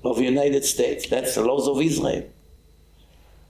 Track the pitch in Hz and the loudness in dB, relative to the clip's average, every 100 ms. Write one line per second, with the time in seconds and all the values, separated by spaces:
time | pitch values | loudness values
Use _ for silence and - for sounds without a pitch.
0 | 127 113 127 135 143 139 - - 120 - | -2 0 2 2 2 2 -2 0 -2 -2
1 | - 123 127 - 113 139 127 139 160 151 | -2 -2 -2 0 0 2 0 2 0 0
2 | - 110 - - - - _ _ _ - | -2 -4 -6 -18 -20 -20 _ _ _ -20
3 | - - - - | -20 -20 -20 -20